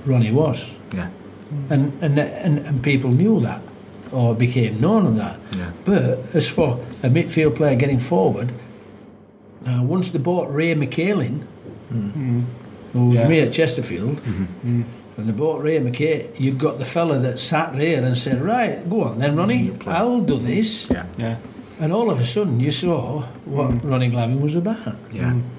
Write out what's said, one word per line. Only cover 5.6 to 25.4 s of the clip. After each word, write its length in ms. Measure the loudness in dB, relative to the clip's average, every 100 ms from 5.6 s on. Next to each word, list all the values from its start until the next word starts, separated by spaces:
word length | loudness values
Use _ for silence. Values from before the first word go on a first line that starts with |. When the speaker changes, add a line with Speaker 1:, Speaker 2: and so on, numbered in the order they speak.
| -8 -6
Speaker 1:
But 500 | 0 2 2 -2 0
as 140 | 0 0
for 320 | 0 0 0 -8 -2
a 60 | 2
midfield 480 | 2 2 2 2 4
player 200 | 2 4
getting 240 | 2 0
forward, 520 | 2 2 2 0 -4 -8 -14 -20 -20 -20 -20 -20 -20 -20 -20 -10 -4
uh, 140 | 0
once 280 | 2 0 0
they 80 | -2
bought 340 | 0 0 0
Ray 220 | 0 2
McKaylen, 680 | 2 0 0 0 0 0 -4 -8 -16 -18 -18 -6
Speaker 3:
Mm. 200 | -4 -4
Speaker 4:
Mm. 300 | -4 -2 0 -2 -8 -18 -18 -4
Speaker 1:
who 120 | 2 6
was 100 | 6
Speaker 4:
Yeah. 80 | 6
Speaker 1:
me 120 | 4
at 120 | 4
Chesterfield, 640 | 2 0 0 -4 -4 -4 -4
Speaker 2:
Mm-hmm. 580 | -6 -4 -4 -4 -2 -2
Speaker 4:
Mm. 40 | -2 -12 -16 -6
Speaker 1:
and 120 | -4
they 40 |
bought 300 | 0 0 0
Ray 160 | 0 2
McKay, 500 | 0 0 0 0 -4 -2
you 140 | 0
got 280 | 2 -2 -2
the 40 |
fella 340 | -4 0 2 2
that 180 | 0 -2
sat 380 | 0 0 0 0
there 260 | 2 2
and 160 | 2 0
said, 240 | 0 0
"Right, 460 | 0 0 0 -2 -2
go 140 | 0
on 160 | 0 0
then, 160 | 0 2
Ronnie, 260 | 2 2 0
Speaker 2:
You 60 |
play. 220 | -4 -4
Speaker 1:
I'll 260 | 0 2 2
do 160 | 2 0
this." 520 | 0 0 0 -2 -2
Speaker 2:
Yeah. 140 | -4 -4 -6
Speaker 4:
Yeah. 200 | -6 -6 -10 -18 -18 -4
Speaker 1:
And 120 | 0
all 180 | 2 2
of 80 | 2
a 80 | 2
sudden, 320 | 0 0 2
you 140 | 2
saw 500 | 2 2 0 -2 -6 -8 -12
what 260 | -6 -2 0
Speaker 4:
Mm. 100 | 0 0
Speaker 1:
Ronnie 200 | 2 2
Glavin 300 | 0 0 0
was 160 | 0 0
about. 400 | -2 -4 -8 -10 -12
Speaker 2:
Yeah. 180 | -4 0
Speaker 4:
Mm. 100 | 0